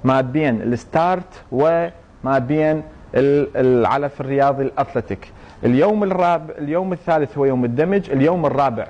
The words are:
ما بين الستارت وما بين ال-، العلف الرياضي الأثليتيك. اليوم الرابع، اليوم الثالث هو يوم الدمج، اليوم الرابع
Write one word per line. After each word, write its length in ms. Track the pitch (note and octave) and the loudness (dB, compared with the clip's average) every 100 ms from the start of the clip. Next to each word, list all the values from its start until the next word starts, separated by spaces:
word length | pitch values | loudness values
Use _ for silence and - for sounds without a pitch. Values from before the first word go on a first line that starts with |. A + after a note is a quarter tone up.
ما 180 | B2+ C3 | 0 0
بين 400 | C3 C#3 D3+ A2+ | 0 -2 0 0
الستارت 840 | G2+ A#2+ - D#3+ E3+ F#3 F#3 - - | -2 -4 -2 -2 0 -2 -6 -20 -8
وما 400 | B2+ D3+ E3+ E3+ - - - C3 C3+ | 0 2 2 -2 -8 -20 -10 -2 0
بين 440 | B2 D3+ D#3 D#3 D3+ - - B2 | 0 0 2 0 -6 -18 -4 0
ال-، 320 | C#3 C#3+ C#3 - | 2 2 0 0
العلف 680 | B2+ B2 G#2+ C3+ C#3+ - | 2 4 2 0 -2 -6
الرياضي 420 | C3 C#3 C#3 C3+ | -4 2 2 2
الأثليتيك. 680 | C3+ - C#3 B2 G#2+ G2 - - - - | -4 -2 -4 -4 -6 -10 -10 -20 -20 -4
اليوم 400 | A#2 B2+ F3+ G#3+ | 0 2 2 2
الرابع، 500 | G3+ F3+ F3 E3+ D#3 - | 0 0 0 0 -4 -10
اليوم 360 | D3 E3 F#3+ | -4 -4 -2
الثالث 440 | F3+ - D#3+ C#3+ D3 | -6 0 0 0 0
هو 80 | C3+ | 0
يوم 200 | B2+ B2 | 2 0
الدمج، 440 | A#2 E3 G3+ - | 0 0 0 0
اليوم 360 | C3+ C#3+ F3+ D3 | 2 2 2 0
الرابع 400 | C3 C#3 A#2 - | 0 0 -2 -8